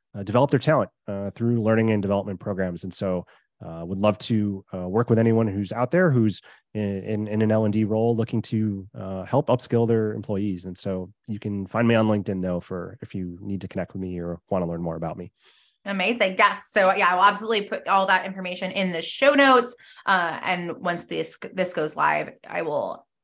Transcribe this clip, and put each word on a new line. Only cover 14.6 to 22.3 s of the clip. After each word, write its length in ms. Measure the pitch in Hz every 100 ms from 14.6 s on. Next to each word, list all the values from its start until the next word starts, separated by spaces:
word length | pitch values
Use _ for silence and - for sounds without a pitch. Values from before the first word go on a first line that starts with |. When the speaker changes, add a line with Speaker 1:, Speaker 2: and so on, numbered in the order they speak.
| 85
Speaker 1:
learn 140 | 85
more 140 | 85 82
about 220 | 82 82
me. 140 | 87 _ _ _ _ _ 196
Speaker 2:
Amazing. 500 | 196 190 240 196 190
Yes. 300 | 202 190 -
So 240 | 220 185
yeah, 160 | 196 180
I 60 | 180
will 80 |
absolutely 440 | 202 202 220 220 202
put 200 | 214 -
all 180 | 196 190
that 180 | 185 190
information 460 | 190 185 180 185
in 200 | 196 185
the 100 | 165
show 320 | 165 - 269
notes. 420 | 285 277 254 240 - - - -
Uh, 340 | 190 170 151
and 340 | - 175 170 -
once 280 | 180 175 -
this, 320 | 160 160 - -
this 200 | 185 180
goes 220 | 170 156 156
live, 380 | 151 151 151